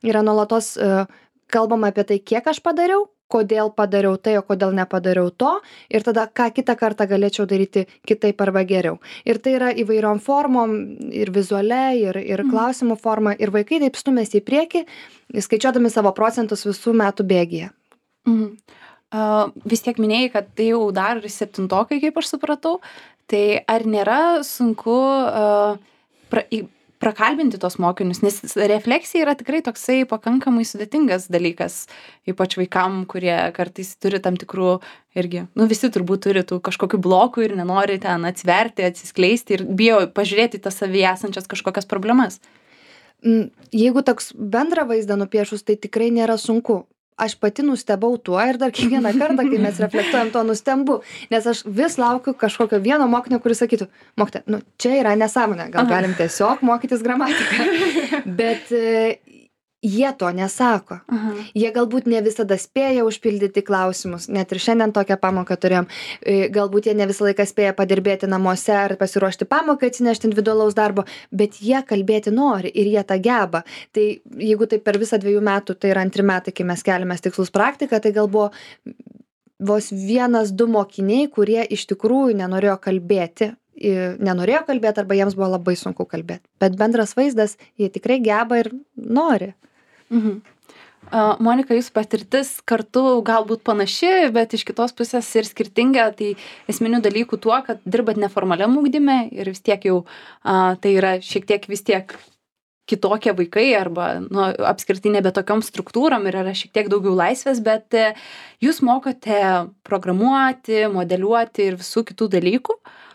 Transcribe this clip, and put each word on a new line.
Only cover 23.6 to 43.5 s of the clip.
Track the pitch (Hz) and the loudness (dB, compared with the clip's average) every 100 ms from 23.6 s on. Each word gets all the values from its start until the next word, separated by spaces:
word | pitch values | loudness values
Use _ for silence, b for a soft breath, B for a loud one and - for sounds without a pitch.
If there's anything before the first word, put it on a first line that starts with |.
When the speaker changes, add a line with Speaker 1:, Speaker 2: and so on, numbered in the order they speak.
| - | 0
Speaker 2:
ar | 226 | -2
nėra | 220 208 196 269 339 330 | 0 0 2 2 2 0
sunku, | 277 - 240 214 226 | -2 -2 -2 -2 0
a, | 247 269 269 247 220 208 208 208 202 b b _ _ _ | 2 2 0 0 0 2 2 2 -2 b b _ _ _
pra-, | 214 - | -4 -2
į-, | 220 185 _ _ _ | -6 -8 _ _ _
prakalbinti | 220 208 226 294 277 190 | -4 0 0 2 0 -2
tuos | 180 - | -4 -2
mokinius? | 175 180 185 180 | -2 0 -4 0
Nes | 202 202 | -2 -2
s-, | - 196 | -6 0
refleksija | 202 214 240 311 - 339 294 | 2 2 0 -2 0 0 0
yra | 277 | 0
tikrai | - 311 | -2 -4
toksai | 254 - - 262 254 | -4 -6 -2 0 0
pakankamai | 220 226 262 269 233 226 | -2 0 0 2 0 0
sudėtingas | 202 208 302 262 185 185 | -6 -4 0 2 0 0
dalykas, | 175 170 170 175 - - B B B 185 | 0 0 -2 -6 -8 -16 B B B -6
ypač | 190 185 185 | -2 -2 -2
vaikam, | 180 185 185 190 185 | -2 0 -2 -2 -6
kurie | 185 180 170 170 | -4 0 0 0
kartais | 170 180 190 185 - | -2 -8 -8 -14 -4
turi | 196 196 | -2 0
tam | 190 180 | -2 -4
tikrų | 185 190 185 180 B B _ 185 | -4 0 0 0 B B _ -6
irgi, | 180 175 180 214 | -4 -6 -6 0
nu, | 220 | 2
visi | 220 247 | 2 0
turbūt | 208 180 196 | 0 0 0
turi | 202 190 | 0 0
tų | 180 180 | 0 -4
kažkokių | 185 - 196 202 | -6 -4 -2 0
blokų | 175 185 247 240 220 | 4 4 4 2 -2
ir | 190 | -2
nenori | 175 190 202 196 | -2 0 0 -2
ten | 196 170 170 | -2 -2 -4
atsiverti, | 180 180 185 233 - 180 | -2 2 2 2 -2 -2
atsiskleisti | 180 - - 185 233 - | -4 -6 2 2 2 0
ir | 190 185 | -4 -2
bijo | 190 226 208 175 | 2 4 4 2
pažiūrėti | 202 196 202 233 202 | 0 0 2 0 -2
į | - | -8
tas | 190 | -6
savyje | 196 190 185 | -2 2 2
esančias | 185 208 196 - | 0 -6 -8 -10
kažkokias | 196 190 196 - | -8 -6 -6 -4
problemas. | 196 214 254 196 - b b b b b b b _ | -4 2 2 2 -4 b b b b b b b _
Speaker 1:
Mm, | 226 226 185 | 2 2 0